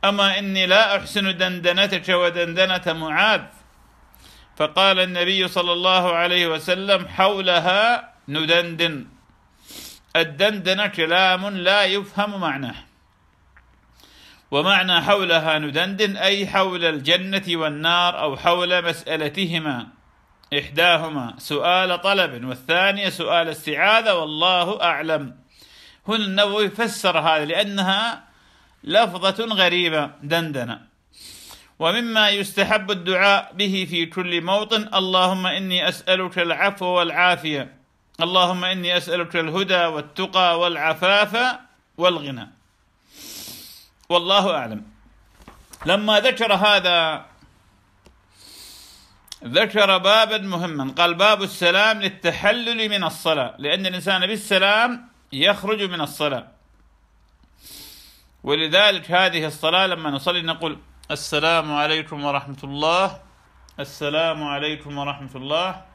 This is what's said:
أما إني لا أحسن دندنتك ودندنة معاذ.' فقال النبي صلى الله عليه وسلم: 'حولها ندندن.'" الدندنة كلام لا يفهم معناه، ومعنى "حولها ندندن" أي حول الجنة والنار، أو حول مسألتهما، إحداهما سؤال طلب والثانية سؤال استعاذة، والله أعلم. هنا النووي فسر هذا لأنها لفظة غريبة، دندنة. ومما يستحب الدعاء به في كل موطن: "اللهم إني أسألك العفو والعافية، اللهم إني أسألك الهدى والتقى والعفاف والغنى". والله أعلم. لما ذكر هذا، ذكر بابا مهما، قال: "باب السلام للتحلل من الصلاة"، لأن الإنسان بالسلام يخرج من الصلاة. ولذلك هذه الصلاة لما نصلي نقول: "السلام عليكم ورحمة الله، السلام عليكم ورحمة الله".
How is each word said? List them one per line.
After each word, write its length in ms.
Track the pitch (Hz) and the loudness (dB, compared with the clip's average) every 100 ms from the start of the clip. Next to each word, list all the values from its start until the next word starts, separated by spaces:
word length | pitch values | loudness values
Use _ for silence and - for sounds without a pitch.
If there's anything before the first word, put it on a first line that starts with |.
أما 340 | 196 202 196 190 | 0 2 0 0
إني 280 | 202 190 185 | -4 -2 4
لا 300 | 190 220 196 | 4 4 2
أحسن 400 | - 208 190 180 | -2 -4 -2 -2
دندنتك 720 | 185 180 175 175 202 190 175 | -2 0 0 2 0 0 0
ودندنة 720 | 180 175 175 170 165 185 185 180 | 2 2 0 -4 0 0 0 -2
معاذ.' 600 | 160 160 156 208 202 - - - _ _ _ _ _ - - _ - | -4 -4 0 2 2 -2 -20 -20 _ _ _ _ _ -20 -20 _ -4
فقال 440 | 151 151 196 185 | -2 4 4 4
النبي 480 | 185 180 175 190 180 | 0 0 0 0 0
صلى 240 | 180 175 | 0 -2
الله 420 | 175 185 185 180 | 0 2 4 2
عليه 320 | 170 175 180 170 | 0 2 2 2
وسلم: 640 | 160 147 180 196 190 185 | -2 -2 -2 2 0 0
'حولها 1040 | - 190 202 190 175 165 190 220 240 - _ - | 2 2 2 2 2 2 2 2 0 -4 _ -8
ندندن.'" 760 | 147 156 170 170 165 170 147 117 - _ _ _ _ _ - - - _ 165 | -6 2 2 2 -2 -2 -2 -14 -20 _ _ _ _ _ -20 -20 -20 _ 0
الدندنة 720 | 165 143 202 214 175 190 208 | 0 0 0 0 -2 -2 -2
كلام 600 | 196 160 175 185 185 202 | -2 0 4 4 2 -2
لا 360 | 190 180 202 | -4 2 2
يفهم 560 | 196 196 196 - 208 202 | 2 0 -6 -4 -4 -2
معناه، 340 | 170 139 131 - - _ _ _ _ _ _ _ _ _ _ _ - - - - _ | -6 -6 -8 -12 -18 _ _ _ _ _ _ _ _ _ _ _ -20 -20 -20 -20 _
ومعنى 500 | 139 160 196 185 175 | -2 2 2 2 0
"حولها 580 | 139 202 185 165 160 156 | 4 2 4 2 2 0
ندندن" 580 | 151 143 185 196 208 196 | 0 -2 -2 0 -2 0
أي 300 | 185 202 196 | 0 0 0
حول 380 | 196 190 180 | 0 0 0
الجنة 580 | 170 156 131 175 190 196 185 | 0 0 0 0 0 -6 -4
والنار، 720 | 170 156 147 160 175 175 175 | -4 -4 -2 0 2 2 0
أو 160 | 151 135 | -4 -2
حول 480 | 175 175 175 180 | 0 2 2 0
مسألتهما، 1000 | 170 165 - 160 151 151 185 165 156 127 113 _ _ _ _ _ _ 143 | 0 -6 -4 -4 -4 -4 -4 -2 -4 -6 -8 _ _ _ _ _ _ -6
إحداهما 760 | 139 143 175 170 160 151 120 - | -4 2 4 4 0 -6 -8 -10
سؤال 600 | - 147 143 180 185 175 | -6 -2 2 2 2 0
طلب 440 | 196 196 170 123 | 0 2 0 -2
والثانية 640 | 127 123 - 165 190 202 196 | -8 -10 -2 2 2 0 -4
سؤال 400 | - 170 170 165 | -4 0 2 0
استعاذة، 680 | 156 - 147 185 220 226 | -4 -6 0 4 4 4
والله 680 | 185 156 151 175 180 175 208 | 0 0 0 2 2 0 0
أعلم. 540 | 170 147 160 156 139 - _ _ - - - _ - | 0 0 -2 -4 -4 -16 _ _ -20 -20 -20 _ -6
هنا 160 | 220 | -4
النووي 460 | 202 190 208 208 208 | -2 0 2 2 -2
فسر 480 | 202 233 - 190 165 | 0 -4 0 0 4
هذا 260 | 156 156 | 4 4
لأنها 800 | 151 165 208 196 185 190 226 - - _ _ _ _ _ | 0 -2 -2 0 0 0 -2 -6 -14 _ _ _ _ _
لفظة 600 | - 185 226 180 190 190 | 2 4 4 2 -2 -2
غريبة، 680 | 226 208 180 175 175 156 143 - | -4 2 2 4 0 0 -2 -6
دندنة. 580 | 143 170 165 139 117 113 - _ _ _ - - - - _ _ | -2 -2 -2 -6 -8 -10 -16 _ _ _ -20 -20 -20 -20 _ _
ومما 520 | 160 214 240 220 214 | 0 0 0 2 2
يستحب 600 | 202 196 - 196 214 196 | 2 -2 0 2 2 0
الدعاء 600 | 202 175 185 196 196 - | -4 0 2 4 4 2
به 320 | 180 202 190 180 | -4 -2 -2 -4
في 160 | 170 165 | -4 -4
كل 340 | 185 180 175 | -4 -4 -4
موطن: 540 | 170 196 214 226 214 | 0 -2 0 -2 0
"اللهم 520 | 190 190 185 180 190 185 | -2 0 2 2 2 -2
إني 420 | 165 190 180 160 | -4 -2 -2 -2
أسألك 500 | - - 185 180 180 | -4 -2 0 0 -2
العفو 480 | 170 151 196 196 180 | -2 0 0 -2 -2
والعافية، 880 | 180 170 151 180 175 156 147 127 - _ _ _ _ | 0 0 2 2 2 -2 -6 -6 -14 _ _ _ _
اللهم 440 | 165 185 175 180 | 0 2 2 0
إني 320 | 180 185 175 180 | -2 -4 -2 -2
أسألك 400 | 147 175 170 170 | -2 -4 -4 -4
الهدى 480 | 160 165 196 185 | -4 -4 0 0
والتقى 760 | 170 156 147 - 185 185 180 170 | 0 -2 -10 -8 -4 2 2 2
والعفاف 1000 | 175 165 156 160 185 202 208 220 247 240 - _ _ - | 0 0 -2 0 2 2 2 0 -2 -2 -12 _ _ -2
والغنى". 540 | 180 170 143 127 110 _ _ _ _ _ _ - - - - - - - _ _ _ | 0 0 -8 -12 -14 _ _ _ _ _ _ -20 -18 -16 -16 -18 -20 -20 _ _ _
والله 480 | 175 170 196 190 160 | -2 4 2 2 -2
أعلم. 260 | 120 107 107 _ _ _ _ _ - - _ - 147 | -4 -10 -14 _ _ _ _ _ -20 -20 _ -12 0
لما 340 | 196 214 214 | 0 4 4
ذكر 320 | 240 247 226 | 4 0 0
هذا، 760 | 190 208 202 180 175 160 156 - _ - _ _ _ _ _ _ _ _ _ - - - - - - _ _ _ - | 2 4 4 4 2 0 -4 -10 _ -20 _ _ _ _ _ _ _ _ _ -20 -20 -20 -20 -20 -20 _ _ _ -18
ذكر 540 | - 143 214 208 202 190 | -2 2 2 2 4 4
بابا 400 | 180 220 220 214 | 4 4 4 0
مهما، 540 | 196 175 175 151 135 | -4 -6 -4 -6 -6
قال: 220 | 135 175 | 0 0
"باب 280 | 170 202 208 | 4 2 2
السلام 600 | 190 - 175 185 214 214 | -2 0 2 4 4 2
للتحلل 840 | 196 - 170 151 202 233 233 233 220 | -4 -4 -4 0 0 0 -2 -4 -2
من 160 | 202 | -2
الصلاة"، 500 | 170 156 170 156 123 - | -4 -4 -2 0 -2 -4
لأن 280 | 143 180 190 | -4 -2 -2
الإنسان 400 | 180 190 185 185 | -4 -2 0 0
بالسلام 840 | 214 208 196 190 214 240 240 - _ _ | -4 0 2 4 4 2 -2 -12 _ _
يخرج 500 | 135 170 202 190 214 | 0 0 2 -2 -2
من 180 | 196 175 | -4 -4
الصلاة. 460 | 143 - 151 131 117 _ _ _ _ _ _ _ _ _ _ _ - - - - - _ _ _ | -8 -2 -2 -2 -8 _ _ _ _ _ _ _ _ _ _ _ -20 -20 -20 -20 -20 _ _ _
ولذلك 640 | - 147 160 175 208 196 160 | -2 -2 2 4 4 2 0
هذه 360 | 175 185 170 156 | 2 2 0 -6
الصلاة 400 | 143 156 175 190 | -4 0 2 0
لما 240 | 175 156 | -2 -4
نصلي 320 | 139 156 175 | -4 -2 -4
نقول: 360 | 165 160 165 147 - - - | -4 -6 -6 -8 -16 -20 -10
"السلام 640 | 147 - 151 160 165 156 | -10 -4 -2 0 0 0
عليكم 500 | 147 151 160 151 151 | -2 0 -2 -4 -8
ورحمة 380 | 143 139 139 131 | -4 -4 -6 -14
الله، 560 | 139 143 156 175 190 190 - _ _ _ - - | -12 -4 0 2 0 -4 -20 _ _ _ -20 -14
السلام 640 | 135 - 147 151 165 156 | -14 -8 -4 0 -2 -2
عليكم 540 | 151 143 147 151 143 143 | -6 -6 -6 -8 -10 -8
ورحمة 360 | 143 139 139 | -8 -8 -12
الله". 500 | 127 131 156 180 185 - | -14 -6 -4 -4 -8 -16